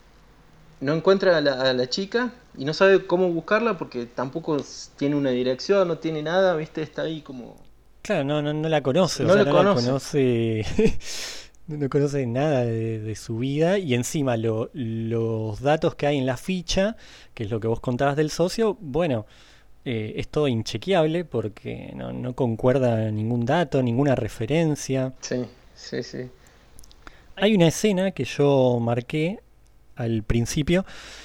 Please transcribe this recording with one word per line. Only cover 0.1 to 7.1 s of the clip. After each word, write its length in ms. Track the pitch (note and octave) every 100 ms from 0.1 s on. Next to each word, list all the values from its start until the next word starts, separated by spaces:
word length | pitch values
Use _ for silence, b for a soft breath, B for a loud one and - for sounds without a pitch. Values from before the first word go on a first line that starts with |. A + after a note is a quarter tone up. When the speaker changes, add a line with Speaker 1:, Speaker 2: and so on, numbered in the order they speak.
| - - - - - - -
Speaker 1:
no 120 | C3+
encuentra 420 | D#3+ F#3+ G3 G3 E3
a 40 |
la, 200 | C#3+ B2+
a 120 | C3+
la 160 | B2+ B2+
chica 440 | - G3 A#3 B3 - - -
y 80 |
no 100 | C3+
sabe 320 | D#3+ G3 F#3+ F#3+
cómo 260 | F3+ F#3
buscarla 440 | E3 - G#3+ A3+ F3
porque 280 | D3 B2 A#2+
tampoco 500 | - C3 E3 E3 D3
s-, 340 | - - - -
tiene 200 | C#3+ D3
una 140 | C3+
dirección, 580 | B2 B2+ C3 - G3 F3+
no 100 | D#3+
tiene 240 | D#3+ D#3
nada, 320 | D3+ F#3 F#3+ D#3+
¿viste? 260 | D#3+ -
Está 200 | D3+ -
ahí 200 | D3+